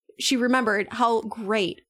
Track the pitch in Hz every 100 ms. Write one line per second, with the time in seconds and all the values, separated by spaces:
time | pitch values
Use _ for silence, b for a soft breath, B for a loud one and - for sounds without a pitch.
0 | _ - - 262 247 254 220 202 190 -
1 | 233 226 220 226 196 220 175 -